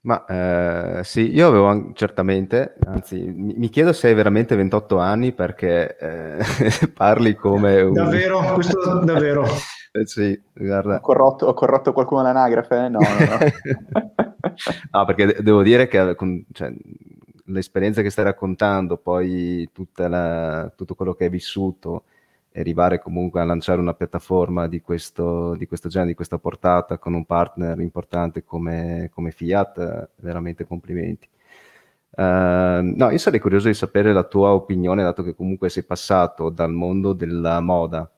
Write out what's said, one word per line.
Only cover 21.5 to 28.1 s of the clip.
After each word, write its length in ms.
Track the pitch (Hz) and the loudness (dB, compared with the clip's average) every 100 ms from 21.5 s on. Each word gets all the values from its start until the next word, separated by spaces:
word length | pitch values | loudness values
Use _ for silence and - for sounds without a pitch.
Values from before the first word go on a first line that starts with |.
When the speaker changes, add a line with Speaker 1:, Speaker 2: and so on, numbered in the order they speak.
| 98 95 - 82 85 _ _ _ _ _ | -6 -6 -6 -10 -10 _ _ _ _ _
Speaker 1:
e 80 | - | -8
arrivare 380 | 82 82 87 87 | -4 2 2 0
comunque 420 | - 85 90 87 | -4 -4 -4 -2
a 40 | 85 | -2
lanciare 340 | 85 85 90 | -2 0 0
una 140 | 87 | 0
piattaforma 760 | 82 85 87 - 92 82 87 85 | -4 -6 -8 -2 0 0 -2 -4
di 140 | 85 | -6
questo, 720 | - 85 - - 87 85 85 85 | -6 -8 -8 -6 -4 -2 -4 -6
di 120 | - | -8
questo 220 | 85 87 | -10 -6
genere, 220 | 92 87 | -2 -2
di 40 | 85 | -4
questa 220 | 85 85 | -8 -6
portata, 600 | 90 - 92 90 - 82 | -6 -2 2 2 0 -8
con 160 | 87 | -4
un 120 | 87 80 | -6 -2
partner 540 | 85 87 - 85 85 | 0 0 -4 -6 -4
importante 640 | 87 90 - | -6 -8 -8